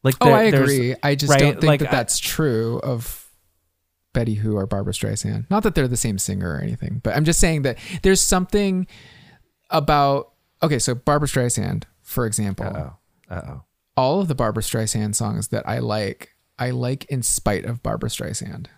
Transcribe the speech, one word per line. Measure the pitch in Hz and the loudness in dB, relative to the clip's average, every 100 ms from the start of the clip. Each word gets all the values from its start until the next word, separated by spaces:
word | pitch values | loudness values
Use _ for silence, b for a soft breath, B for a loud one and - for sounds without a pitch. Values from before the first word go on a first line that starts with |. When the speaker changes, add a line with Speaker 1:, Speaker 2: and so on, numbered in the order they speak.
Speaker 1:
Like, | 135 135 | 0 4
Speaker 2:
Oh, | - | 6
Speaker 1:
there, | 135 | 8
Speaker 2:
I | 220 | 6
Speaker 1:
there's, | 139 139 | 6 4
Speaker 2:
agree. | 139 120 127 | 2 0 -2
I | 147 143 | -2 0
just | 147 | 4
Speaker 1:
right? | 139 | 6
Speaker 2:
don't | 143 | 6
think | - | 4
Speaker 1:
Like, | 156 143 | 4 4
Speaker 2:
that | 151 | 2
Speaker 1:
I | 135 | 0
Speaker 2:
that's | 117 - | 0 -4
true | - - 151 113 113 120 | -2 0 2 2 0 -2
of | - 120 113 - - _ _ _ _ _ _ _ _ | -2 -4 -6 -12 -18 _ _ _ _ _ _ _ _
Betty | 123 113 | -2 -2
Who | 104 110 104 | -2 -2 -2
or | 98 | -2
Barbra | 98 95 | -4 -4
Streisand. | - 104 104 107 107 113 | -4 -4 -4 -4 -6 -2
Not | 202 | 0
that | 214 | 2
they're | 160 131 | 0 0
the | 120 | 0
same | 117 98 | -2 -2
singer | - 98 90 73 | -4 -4 -4 -4
or | |
anything, | - 117 - 113 | -6 -6 -6 -6
but | 110 127 | -2 0
I'm | |
just | 156 160 | 2 4
saying | 170 156 | 4 2
that | 135 113 B 185 | -2 -4 B 0
there's | 190 190 | 2 2
something | - 185 180 208 196 185 185 b b b b b _ _ _ | 2 0 2 0 2 0 -4 b b b b b _ _ _
about, | 165 147 147 139 139 - _ _ _ | -2 2 4 4 2 -4 _ _ _
okay, | 160 135 | 0 0
so | - | 0
Barbra | 123 - 147 143 | -2 2 2 2
Streisand, | 135 123 - 98 107 - _ | 0 0 -2 -4 -4 -8 _
for | - - | -8 -4
example. | 117 104 104 95 98 | -2 -2 -4 -4 -6
Speaker 1:
Uh-oh. | 90 71 - _ _ _ | -6 -10 -14 _ _ _
Uh-oh. | 90 - - - _ _ - | -12 -10 -16 -18 _ _ -2
Speaker 2:
All | 131 180 | 0 2
of | 185 | 0
the | 131 | 0
Barbra | 113 107 | 0 -2
Streisand | 104 113 110 113 107 104 | -2 -2 -2 -2 -2 -2
songs | 107 110 107 | -2 -4 -4
that | 110 - | -4 -4
I | 117 | -4
like, | 120 107 101 - - _ _ - | -2 -2 -4 -8 -18 _ _ -8
I | 127 | -4
like | 127 123 135 - | -2 -4 -4 -4
in | 135 | -4
spite | 120 - - 101 | -2 -2 0 -2
of | - 117 | -2 -4
Barbra | - 110 120 | -4 -2 -4
Streisand. | - - 104 110 - - | -6 -6 -6 -8 -10 -14